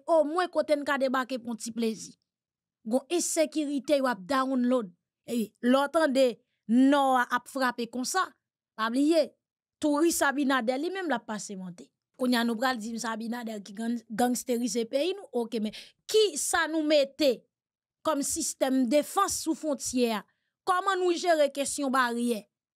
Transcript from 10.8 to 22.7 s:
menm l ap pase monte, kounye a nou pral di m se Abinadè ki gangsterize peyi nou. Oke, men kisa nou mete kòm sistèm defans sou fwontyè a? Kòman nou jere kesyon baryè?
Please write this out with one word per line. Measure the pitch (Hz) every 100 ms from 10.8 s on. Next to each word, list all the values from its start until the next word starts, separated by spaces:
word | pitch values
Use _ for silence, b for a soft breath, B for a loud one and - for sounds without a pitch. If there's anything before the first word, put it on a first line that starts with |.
| 330
menm | 381 370
l | 240
ap | 220
pase | 214 - 196
monte, | 185 175 - _ _ -
kounye | 254 247
a | 233
nou | 220
pral | 254 254
di | 214
m | 226
se | 233
Abinadè | 226 220 240 226 220
ki | 190 196 233 240 -
gangsterize | 214 247 247 - 233 240 214 226
peyi | 269 330
nou. | 392 381 247
Oke, | 226 233
men | 208 B B B -
kisa | 427 427 285 - 359 311
nou | 320 302
mete | 302 277 - 294 226 - _ _ _ _ _
kòm | - 285 277
sistèm | 339 - - 269 262 247
defans | 294 285 - 392 -
sou | -
fwontyè | 302 311 269 - 254 240 214
a? | - _ _ _ -
Kòman | 359 392 381
nou | 359
jere | 339 359 320 285
kesyon | 285 269 - 277
baryè? | 262 240 233 240 220 - _ _